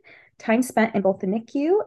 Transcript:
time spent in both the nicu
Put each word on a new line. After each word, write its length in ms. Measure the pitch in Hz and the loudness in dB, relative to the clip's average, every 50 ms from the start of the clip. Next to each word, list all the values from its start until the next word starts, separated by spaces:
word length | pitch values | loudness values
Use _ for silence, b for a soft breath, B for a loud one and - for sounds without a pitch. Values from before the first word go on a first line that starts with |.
| b b b b b b b _ | b b b b b b b _
time 240 | - - 220 233 254 | -2 0 0 2 0
spent 320 | 247 - - 220 220 - | 0 0 0 0 0 0
in 80 | 202 190 | 0 0
both 160 | 190 190 190 | 0 0 0
the 80 | - 185 | -2 -4
nicu 540 | 190 226 226 - - 277 285 320 370 427 - | -4 -4 -6 -6 -6 -4 0 2 2 0 0